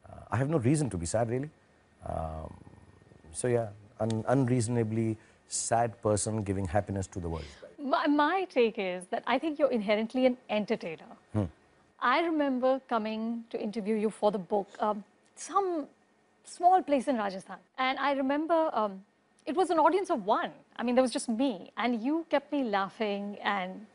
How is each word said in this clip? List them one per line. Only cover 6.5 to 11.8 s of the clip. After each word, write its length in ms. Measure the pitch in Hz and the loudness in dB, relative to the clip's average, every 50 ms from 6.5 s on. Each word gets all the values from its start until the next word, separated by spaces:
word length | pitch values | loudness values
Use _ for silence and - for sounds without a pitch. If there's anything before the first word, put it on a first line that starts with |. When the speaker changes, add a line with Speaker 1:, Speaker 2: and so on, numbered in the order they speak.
| 98 98 98 | -2 -2 -2
Speaker 1:
happiness 400 | 85 - 104 95 - 98 101 92 - | 0 0 0 0 0 -4 -4 -4 -6
to 120 | - 101 | -8 -8
the 80 | 85 85 | -6 -6
world। 160 | 82 80 76 71 - - - - - - | -6 -6 -8 -12 -16 -20 -20 -20 -16 -10
Speaker 2:
My, 280 | 285 254 311 339 - | -4 -2 -2 0 2
my 380 | 311 294 294 294 302 359 392 370 | 2 4 4 4 2 2 0 -4
take 340 | 339 - 277 233 220 202 - | -2 2 2 2 2 2 -2
is 260 | 196 185 180 180 180 _ | -4 -4 -4 -6 -6 _
that 120 | - - - | -6 -6 -2
I 120 | - 240 269 | 0 -2 0
think 200 | 294 330 294 294 | 0 -2 0 0
you're 120 | 302 262 | 0 2
inherently 560 | 247 226 202 208 208 208 226 226 - 254 254 | 2 0 2 2 2 2 0 -2 0 2 4
an 100 | 254 247 - _ - | 4 2 0 _ -4
entertainer। 560 | 214 214 202 - 226 - - 175 160 - - - 233 - _ _ | -2 -2 0 -2 -4 -4 -4 -10 -10 -10 -14 -20 -20 -20 _ _
Speaker 1:
Hmm. 120 | - 107 98 82 - _ _ _ _ _ | -2 -2 -2 -2 -6 _ _ _ _ _